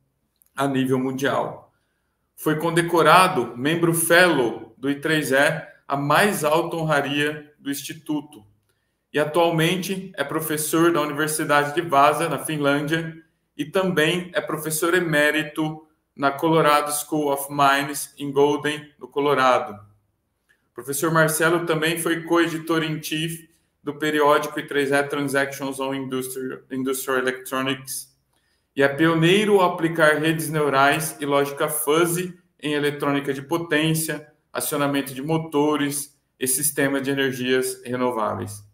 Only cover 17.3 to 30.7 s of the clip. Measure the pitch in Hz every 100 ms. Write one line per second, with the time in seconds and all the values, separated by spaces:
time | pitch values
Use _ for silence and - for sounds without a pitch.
17.3 | 139 - 147 139 139 147 147 - - 143
18.3 | 139 147 147 147 151 147 _ 123 143 143
19.3 | 135 131 120 - 104 - _ _ _ _
20.3 | _ _ _ _ - 120 139 165 165 156
21.3 | 156 165 175 170 156 156 165 170 165 160
22.3 | 170 160 160 160 160 156 156 - 156 165
23.3 | 165 - _ _ _ 147 143 151 151 143
24.3 | 151 147 - 160 143 135 143 143 147 139
25.3 | 139 139 - 135 135 135 139 131 131 127
26.3 | 135 131 135 - 131 131 131 - 131 127
27.3 | 127 - 131 135 139 - - - _ _
28.3 | _ _ _ _ 135 139 139 165 165 165
29.3 | 202 214 202 175 165 160 165 151 147 160
30.3 | 160 143 156 143